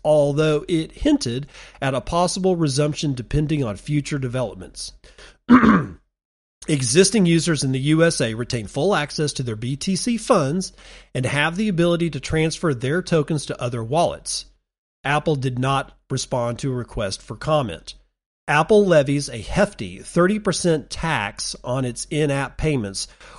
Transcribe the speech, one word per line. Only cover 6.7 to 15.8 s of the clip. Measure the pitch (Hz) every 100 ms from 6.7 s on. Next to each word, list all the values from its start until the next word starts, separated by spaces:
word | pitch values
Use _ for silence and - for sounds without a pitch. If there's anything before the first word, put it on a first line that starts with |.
| 151 127 139 196 233
users | 175 165 165 151
in | 139
the | 131
U | 139 156
S | 165 -
A | 123
retain | 110 120 120 101
full | - 170
access | 196 147 - 147
to | -
their | 123 107
B | 120
T | 143 - 185
C | - 233
funds | - 214 135 170 185 - - - -
and | -
have | 123 143 151 170
the | 220
ability | 165 175 170 170
to | 143
transfer | - 160 160 - 170
their | 127 127 165
tokens | 180 170 143 151 -
to | -
other | 123 120
wallets. | 113 151 170 78 - - - _ _ _ _ _
Apple | 131 147 147 147
did | 131 120
not | 135 139